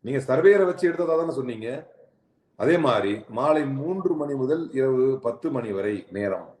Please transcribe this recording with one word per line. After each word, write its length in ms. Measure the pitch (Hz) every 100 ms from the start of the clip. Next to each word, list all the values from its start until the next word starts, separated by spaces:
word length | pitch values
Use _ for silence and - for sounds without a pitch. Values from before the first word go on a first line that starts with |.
நீங்க 360 | 113 139 131 160
சர்வேயரை 280 | 190 202
வச்சு 280 | 185 175 180
எடுத்ததா 240 | 170 165 160
தானே 160 | 165
சொன்னீங்க. 640 | 135 123 110 113 135 - - - _ _ _ _ _
அதே 220 | 113 170
மாதிரி 460 | 147 110 98 107 -
மாலை 380 | 113 139 156 143
மூன்று 480 | 135 151 190 180
மணி 200 | 156 143
முதல் 380 | 139 127 160 160
இரவு 460 | 135 131 131 131 131
பத்து 320 | 120 - 165
மணி 220 | 139 113
வரை 340 | 98 104 101 -
நேரம் 440 | 95 101 95 - -